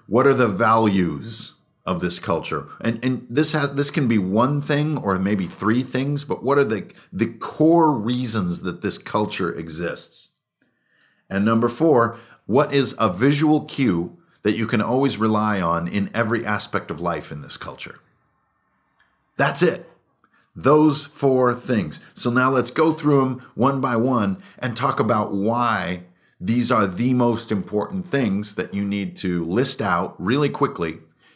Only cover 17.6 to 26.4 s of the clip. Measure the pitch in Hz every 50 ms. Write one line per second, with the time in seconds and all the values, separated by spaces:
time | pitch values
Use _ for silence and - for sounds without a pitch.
17.6 | - - 69 - - - - - _ _ _ _ _ _ _ _ _ _ _ _
18.6 | _ _ _ _ _ _ _ _ _ _ _ _ _ _ _ - 139 151 143 143
19.6 | 175 160 - - - - _ _ _ _ _ _ _ _ _ _ _ _ - 87
20.6 | - 131 151 151 156 156 139 - - - - - 139 135 131 127 127 123 120 123
21.6 | - 127 120 104 87 76 - - - - - - - 120 120 127 127 131 135 127
22.6 | - - - 160 160 165 156 156 147 147 143 139 131 131 123 123 - - - 101
23.6 | 120 139 139 135 131 127 120 113 120 131 127 113 101 98 92 - - - - -
24.6 | 127 123 113 - 135 135 131 - 120 110 117 107 101 - 101 98 101 113 117 123
25.6 | 120 117 107 95 87 85 90 87 - - _ _ _ _ _ -